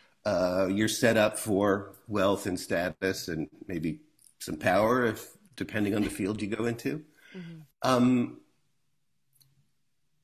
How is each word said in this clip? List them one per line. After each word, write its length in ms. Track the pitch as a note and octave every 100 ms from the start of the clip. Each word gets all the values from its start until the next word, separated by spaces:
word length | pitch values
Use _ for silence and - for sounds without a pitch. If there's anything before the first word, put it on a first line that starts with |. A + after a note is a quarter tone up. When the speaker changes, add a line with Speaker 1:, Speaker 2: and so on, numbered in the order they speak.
| _ _ G#2+
Speaker 1:
uh, 420 | G2 F2+ F#2 F#2+
you're 160 | G2 G#2+
set 300 | - A#2+ A2
up 200 | G#2+ -
for 540 | A2 G2 G2+ G2 G2+ - -
wealth 400 | G#2 F#2+ F#2+ G2+
and 120 | F2+
status 680 | - F2+ F2+ - F#2+ F#2+ -
and 200 | D#2+ D2+ - -
maybe 320 | F2 D#2+ D#2 _ _ _ -
some 180 | - D#2
power, 480 | G#2+ F#2 A2 B2+ A#2+
if, 320 | G#2 - - _ -
depending 380 | - G#2+ G2+ G#2+
on 60 |
the 80 | G2
field 320 | - G2 G#2+
you 60 | G#2
go 180 | A2 A#2
into. 380 | A#2 C#3 D3+ - _ - F#3+
Speaker 2:
Mm-hmm. 240 | E3+ E3 D#3 -
Speaker 1:
Um, 560 | B2+ B2+ B2 B2+ A#2+ - _ _ _ _ _ _ _ _ _ _ _ _ _ _ _ _ _ _